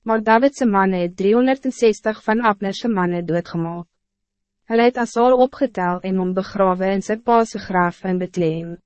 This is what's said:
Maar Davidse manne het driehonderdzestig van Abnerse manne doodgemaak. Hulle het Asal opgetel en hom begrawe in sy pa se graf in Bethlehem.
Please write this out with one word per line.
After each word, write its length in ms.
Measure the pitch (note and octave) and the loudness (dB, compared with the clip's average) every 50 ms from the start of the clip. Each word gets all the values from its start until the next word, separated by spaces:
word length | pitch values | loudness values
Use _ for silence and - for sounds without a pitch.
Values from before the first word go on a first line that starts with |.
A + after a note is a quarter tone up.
Maar 220 | _ A3+ A3 A3 G#3+ | _ -2 -2 0 2
Davidse 420 | A3 A3 A#3 B3+ C#4 C#4+ - C4+ | 4 4 4 4 2 0 2 0
manne 380 | A3+ G3+ G3 F#3+ F#3+ F#3+ F3+ F3 | 2 2 4 2 2 2 0 -2
het 100 | F3 F3+ | -4 -4
driehonderdzestig 1040 | - F#3+ G3+ A3 A#3+ B3+ C4 C4 C4+ - C4 - - A#3+ A3 G#3 - _ A3 G#3+ - _ | -2 0 2 4 4 2 2 0 -2 -4 -8 -4 2 2 2 2 0 _ -6 -6 -4 _
van 180 | - G#3+ A#3 | -2 -2 2
Abnerse 480 | B3 A3 G3+ G3+ G#3 G3 G3 - - A#3 | 2 0 0 _ -4 -8 -6 -4 -4 -2
manne 320 | A3 F#3+ F3+ F3 F3 F3 | 0 0 0 0 -2 -4
doodgemaak. 640 | F3 E3+ E3 F3 E3+ - - E3+ E3 E3 E3+ E3+ E3+ _ _ _ _ _ _ _ _ _ _ _ _ _ _ _ _ | -4 -2 -4 -4 -4 -6 -6 -6 -6 -6 -8 -12 -14 _ _ _ _ _ _ _ _ _ _ _ _ _ _ _ _
Hulle 240 | _ A3+ A3+ A#3 B3 | _ 2 4 4 4
het 80 | B3+ | 2
Asal 400 | B3+ A#3 A3 - A#3 A#3+ B3+ B3+ | 0 -6 -4 0 2 4 4 4
opgetel 640 | B3 B3+ C4 - - C#4+ B3+ - G3 F3+ F3+ F3+ F3+ | 4 2 0 2 -4 -4 -4 -2 -2 -2 -2 -2 -2
en 220 | - F#3+ F#3+ F#3+ F#3 | -4 -2 -2 -2 -2
hom 100 | F3+ F#3 | -2 -2
begrawe 560 | F#3+ F#3+ - - G3+ G3 F#3+ F3+ F#3 F#3+ F#3+ G3 | -4 -6 -6 -2 0 0 2 2 0 -2 -2 -2
in 100 | F#3+ F#3+ | -2 -2
sy 140 | - G#3+ A3 | -4 -6 -4
pa 220 | _ B3 A#3 A3+ A3+ | _ 2 2 2 2
se 160 | - - G3+ | 0 -4 -14
graf 400 | - - F#3+ F3+ F3 F3 F3+ - - F#3+ | -10 -2 0 0 0 0 -2 -6 -6 -4
in 80 | F#3 | -4
Bethlehem. 560 | F#3 F3+ F3+ - F3+ E3+ D#3+ D#3+ E3 E3+ E3+ E3+ - _ | -4 -4 -6 -4 -2 -2 -2 -2 -4 -8 -12 -14 -16 _